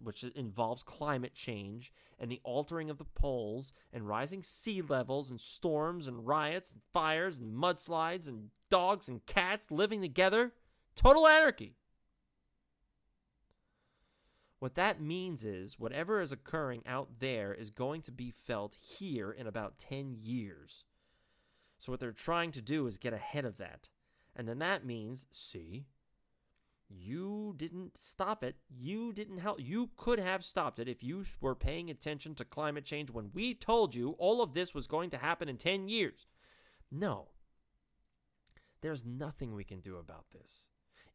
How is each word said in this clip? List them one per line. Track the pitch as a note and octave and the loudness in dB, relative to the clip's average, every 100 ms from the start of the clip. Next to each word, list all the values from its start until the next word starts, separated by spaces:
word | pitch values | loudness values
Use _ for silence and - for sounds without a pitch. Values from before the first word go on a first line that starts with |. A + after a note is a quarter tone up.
which | A2+ - | -10 -8
involves | B2 C#3+ A#2+ G2+ A2+ B2 | -10 -8 -6 -2 -2 -2
climate | - - D3+ C3+ B2 | -8 -6 -2 0 -2
change | - - G#2+ G2+ A2+ B2 - - - | -8 -8 -6 -8 -12 -14 -20 -20 -10
and | A#2 | -8
the | B2+ | -6
altering | B2+ B2+ D3 E3 D3+ | -2 -2 -2 -4 -6
of | C#3+ | -8
the | |
poles | - - C#3+ B2+ G#2+ A#2 C3+ - _ | -6 0 2 2 -2 -4 -8 -14 _
and | B2 G#2 | -8 -2
rising | G#2+ C#3+ G3 | -2 -2 -6
sea | F3 - A3+ G3 | -8 -6 -2 -2
levels | D#3 C3+ A#2+ C#3 C3+ | 2 0 2 -2 -4
and | A#2+ | -8
storms | - - F3 D3+ D#3 F3 C#3+ | -8 -2 0 2 2 -2 -6
and | A#2+ A2+ | -6 0
riots | D3+ D3 F3 - | 2 2 -2 -6
and | G#2+ - | -14 -2
fires | F3 D#3 D#3+ F#3 D3 | 2 4 4 2 -2
and | A2+ A2+ | -6 2
mudslides | F3+ F3 - E3 D#3+ F3+ D#3 | 4 2 0 2 2 0 -6
and | A2+ G#2+ - _ | -10 -12 -20 _
dogs | F#3 F3+ G3+ - | 6 6 2 -2
and | A#2+ | -10
cats | - - F3+ G#3+ - | 0 2 4 0 0
living | D#3 G3+ G#3+ | 2 4 2
together, | F3+ C3 F#3 G#3+ B3 - _ _ _ | 0 6 6 6 4 -2 _ _ _
total | - B3 D4+ D#4 | 8 12 12 12
anarchy. | D#4 D#4 - G2+ - _ _ _ _ _ _ _ _ _ _ _ _ _ _ _ _ _ _ _ _ _ _ _ _ _ _ _ _ | 12 10 4 -6 -14 _ _ _ _ _ _ _ _ _ _ _ _ _ _ _ _ _ _ _ _ _ _ _ _ _ _ _ _
What | C3 | -4
that | F3 G3 E3 | 2 2 2
means | D3+ F3 F#3 D3 | -2 -4 -4 -6
is | A2 F#2 F#2+ - | -6 -6 -8 -8
whatever | A2+ C3+ E3+ G#3+ | -6 -4 -2 -2
is | E3 | -2
occurring | C3+ - D#3+ C#3+ A#2+ A#2 | -6 -6 -4 -4 -6 -6
out | B2+ - A#2 | -6 -6 -6
there | C3 A#2+ G2+ | -4 -2 -4
is | - G#2+ | -6 -10
going | G#2+ B2+ D#3+ | -4 -4 -4
to | D#3 | -10
be | B2 B2 | -10 -12
felt | - - A2+ G#2 - | -10 -6 -4 -4 -10
here | - - G3 B2+ G2+ | -18 -12 -6 -4 -4
in | A2 A2+ | -6 -8
about | A2 G#2 - | -6 -8 -10
ten | - C#3 C#3 A#2 | -10 -10 -8 -10
years. | A2 B2 G2+ D#2 C#2+ - - _ _ _ _ _ _ _ _ _ | -6 -4 -6 -12 -18 -20 -20 _ _ _ _ _ _ _ _ _
So | - | -10
what | B2+ | -6
they're | B2 | -6
trying | G#2+ - E3+ E3+ | -6 -2 0 0
to | C#3 | -4
do | A2 D#3 C3 | -4 -2 -2
is | G2 | -4
get | B2 | -6
ahead | A2 - D3 B2+ | -6 -4 -4 -4
of | G2 | -6
that. | F2 - - _ _ _ _ - | -12 -14 -20 _ _ _ _ -10
And | A2+ | -6
then | B2 | -2
that | E3 F#3+ | 0 0
means, | C3 A#2 G#2+ C3 - | -4 -8 -8 -12 -14
"See, | - - F2+ D#2+ G#2+ C#3 _ _ _ _ _ _ _ _ _ _ | -16 -12 -12 -12 -14 -14 _ _ _ _ _ _ _ _ _ _
you | G2 F2+ D3+ F#3+ G#3 G#3+ D#3 | -16 -8 -6 -6 -6 -8 -8
didn't | E3 F3 F3+ - | -10 -10 -12 -14
stop | - - F#3+ G#3+ | -14 -4 -2 -2
it. | B2+ - _ | -4 -8 _
You | B2 C3 G#3+ A#3 | -10 -6 -4 -4
didn't | G#3 G#3+ F#3 | -6 -8 -4
help. | G3 - | -4 -4
You | B2+ G#3 B3 - | -4 -2 -2 -2
could | A#3 A#3+ | 2 2
have | F#3 F#3+ | 2 -2
stopped | - - D3 - | -2 0 0 -2
it | A#2+ | -6
if | A#2+ | -6
you | A#2+ F#3 G3 - | -6 -6 -6 -4
were | C3+ | -2
paying | B2+ - D#3+ E3+ | 0 0 -2 -6
attention | C#3+ D#3 D3 D#3 D3 | -8 -6 -6 -8 -10
to | A#2+ | -8
climate | - D3+ D3 C#3 | -4 -2 -2 -6
change | D3 C#3+ | -6 -6
when | A2+ G#2 | -8 -8
we | D#3+ A#3+ | -4 -4
told | A#3+ - A#3 G3 | -2 4 4 4
you | A#2+ B2 | 2 -2
all | E3 F3+ A#3+ | 2 4 4
of | G3+ | 2
this | C#3+ F3+ | 0 -2
was | D3 B2 | -4 -2
going | D3+ F3 | -2 -2
to | C3 | -2
happen | C#3+ E3+ D3+ | -2 0 -4
in | B2 | -2
ten | E3 G3 F#3+ | 0 0 0
years." | A3+ F3+ - - _ - - _ _ - | 0 0 -2 -18 _ -20 -20 _ _ -12
No. | C#3 G3 G2+ D2 - - _ _ _ _ _ _ _ _ _ - - _ _ | -4 -2 -2 -8 -20 -20 _ _ _ _ _ _ _ _ _ -20 -20 _ _
There's | D#3 D3 | -6 -6
nothing | A#2+ B2 D3 D3 B2+ | -6 -6 -8 -6 -8
we | G#2 | -8
can | F#2+ F#2+ | -10 -12
do | F#2+ F#2 | -12 -12
about | D#2+ D#2+ - | -14 -18 -20
this. | - - - - _ _ _ - | -20 -20 -20 -20 _ _ _ -20